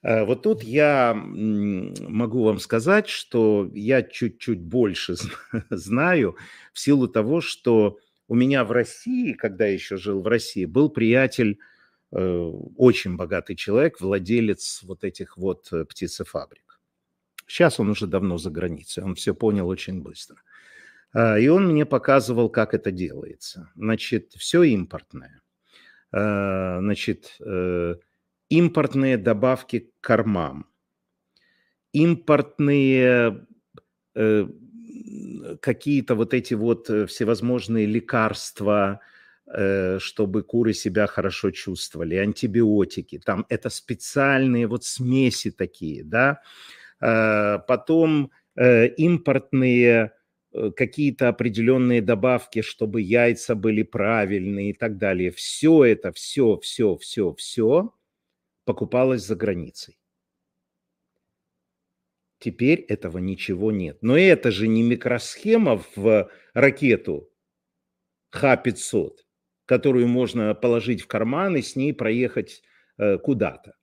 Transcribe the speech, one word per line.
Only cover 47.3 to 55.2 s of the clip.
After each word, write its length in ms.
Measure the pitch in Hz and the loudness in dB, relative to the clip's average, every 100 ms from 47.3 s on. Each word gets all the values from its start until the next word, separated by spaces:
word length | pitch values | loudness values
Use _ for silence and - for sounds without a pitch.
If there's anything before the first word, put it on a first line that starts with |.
| 107 104 104 - | 2 0 -2 -2
потом, 640 | 123 - 165 160 151 135 _ _ - | -2 2 2 2 2 -2 _ _ 2
э, 300 | 123 117 120 - | 6 8 4 4
импортные, 1120 | 160 170 - 135 - 135 127 123 120 117 107 _ _ _ _ | 2 2 0 -2 0 0 4 6 6 6 2 _ _ _ _
э, 180 | - 110 - | -6 -6 -2
какие-то 520 | 127 - 143 113 123 | -4 0 -2 2 0
определённые 720 | - 120 104 117 131 123 120 | 0 -4 0 2 2 2 2
добавки, 580 | 101 110 127 123 - 113 | 0 0 2 0 -2 -8
чтобы 380 | 107 - 110 113 | -8 -6 -4 -4
яйца 540 | 95 117 120 113 - 110 | 0 4 4 0 -4 -2
были 280 | 110 107 | 0 0
правильные 880 | 110 101 101 113 101 101 92 101 101 | -2 -2 0 0 0 -2 -4 -4 -6
и 20 | |
так 240 | 98 117 98 | -6 -8 -4
далее. 340 | 101 92 | -2 -2